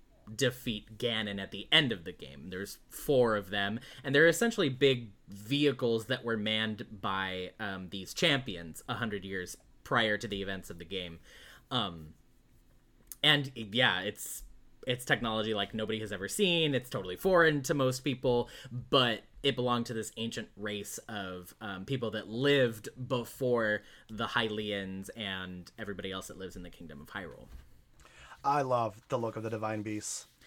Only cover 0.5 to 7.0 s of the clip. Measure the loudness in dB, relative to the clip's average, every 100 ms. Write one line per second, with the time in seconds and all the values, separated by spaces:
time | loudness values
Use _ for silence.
0.5 | 2 -4 -6 -8 -4 -2 -2 -2 -4 -6
1.5 | -8 2 4 4 0 -6 -10 -14 -14 -10
2.5 | -8 -8 -10 -16 -6 4 6 6 4 0
3.5 | 0 0 -2 -8 -8 2 8 8 8 4
4.5 | 4 0 6 6 6 0 -14 -18 -14 -2
5.5 | 4 4 4 2 2 0 -2 0 0 2
6.5 | 2 0 -2 -8 -6